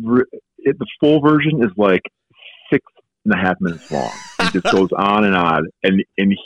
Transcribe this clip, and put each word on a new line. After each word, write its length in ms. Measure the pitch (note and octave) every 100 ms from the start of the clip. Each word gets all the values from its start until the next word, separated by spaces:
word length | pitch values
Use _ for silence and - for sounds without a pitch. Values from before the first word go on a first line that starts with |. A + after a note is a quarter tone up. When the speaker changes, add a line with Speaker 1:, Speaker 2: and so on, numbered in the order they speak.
Speaker 1:
re-, 220 | A2+ B2 B2+ - - -
it, 180 | C3+ C3+
the 80 | G#2+ -
full 180 | D3+ D3+
version 400 | D3 D3+ D3+ D3+
is, 80 | A2+ F#2
like, 240 | G2+ F#2 - - _ _ - - -
six 140 | - - _ _ _ G#2+
and 80 |
a 40 | F#2
half 180 | F#2 F2+
minutes 300 | F2+ E2 -
long. 200 | D2 A#1 - - -
It 140 | A3+
just 200 | F#3+ G3
goes 160 | A3 F#2
Speaker 2:
<laughs> 60 | -
Speaker 1:
on 280 | G2+ G#2+ G2+
and 100 | F#2
on, 320 | E2+ D#2+ D#2 -
and, 200 | G2 F#2+ - -
and 160 | G2 G2